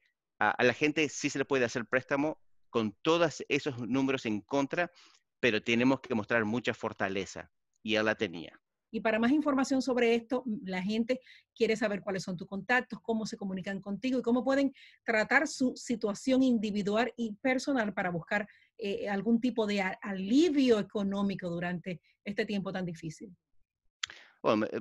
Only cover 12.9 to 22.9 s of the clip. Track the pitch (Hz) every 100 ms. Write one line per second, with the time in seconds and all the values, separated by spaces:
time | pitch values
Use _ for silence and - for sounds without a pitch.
12.9 | 214 - 226 214 233 196 190 190 196 202
13.9 | 196 262 254 233 247 254 269 277 - -
14.9 | _ - 220 214 262 302 - 254 - -
15.9 | 240 208 202 - 262 262 233 214 202 202
16.9 | 208 240 - 233 208 262 262 294 269 208
17.9 | 208 185 175 - 208 208 - _ - 202
18.9 | 196 202 196 196 233 247 233 214 208 190
19.9 | - 214 190 190 262 339 285 262 214 196
20.9 | 214 196 196 202 185 180 170 175 180 185
21.9 | 175 - _ - 202 214 202 185 190 175